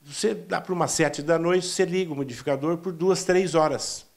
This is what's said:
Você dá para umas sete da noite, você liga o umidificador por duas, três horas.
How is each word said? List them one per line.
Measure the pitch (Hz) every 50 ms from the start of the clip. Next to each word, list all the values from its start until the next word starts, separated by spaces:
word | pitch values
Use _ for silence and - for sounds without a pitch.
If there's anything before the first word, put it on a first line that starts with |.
Você | _ - 143 - - 220 214
dá | 175 - - 190 -
para | - - 185
umas | 170 160 139
sete | - - 160 - - -
da | 143 156 165
noite, | 165 165 175 180 185 175
você | 180 - - 185
liga | 165 175 185 185 165
o | 147
umidificador | 139 139 123 120 117 - 147 139 135 139 160 175
por | 165 170 190 180
duas, | 160 175 185 185 180 -
três | - 185 185 190 170 151
horas. | 165 156 151 135 117 - - - - - _ _